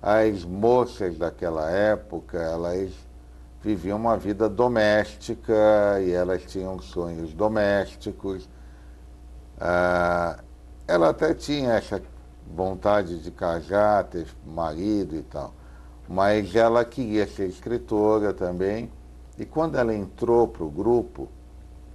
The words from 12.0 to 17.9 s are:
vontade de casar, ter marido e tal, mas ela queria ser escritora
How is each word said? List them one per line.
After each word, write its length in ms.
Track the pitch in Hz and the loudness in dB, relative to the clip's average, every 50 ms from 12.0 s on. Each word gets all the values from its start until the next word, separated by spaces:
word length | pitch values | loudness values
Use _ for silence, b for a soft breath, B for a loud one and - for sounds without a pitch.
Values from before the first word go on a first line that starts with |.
| - - - - - - - - - - 82 | -8 -10 -20 -20 -20 -20 -20 -20 -18 -16 -6
vontade 680 | 80 92 95 95 90 92 104 104 104 101 85 87 82 | -4 -4 -4 -4 -2 0 2 2 2 0 -2 -8 -10
de 100 | 78 87 | -10 -12
casar, 720 | - - 98 87 85 85 76 73 92 104 104 107 107 101 87 | -10 -6 -4 -2 -2 -4 -4 -2 2 2 4 4 4 2 2
ter 220 | - - 87 82 69 - - - | -2 -6 -10 -10 -10 -14 -18 -18
marido 720 | 73 80 82 82 80 78 80 92 107 107 104 95 80 78 | -12 -8 -6 -4 -4 -4 -4 -2 -2 0 -2 -2 -4 -6
e 80 | 78 67 | -10 -10
tal, 320 | - - 82 - - - B B B B B B B B B B - | -10 -10 -10 -10 -10 -14 B B B B B B B B B B -8
mas 480 | 87 92 98 101 104 107 101 92 90 | -2 0 2 4 2 2 0 0 2
ela 280 | 113 113 117 117 120 120 | 4 4 6 6 4 2
queria 440 | 120 - 135 127 110 107 107 101 95 | 0 -4 -6 -6 -2 0 0 0 0
ser 180 | - - 101 | -2 -6 -6
escritora 880 | 92 90 - - 117 117 123 123 - | -6 -6 -8 -8 -6 -6 -6 -4 -2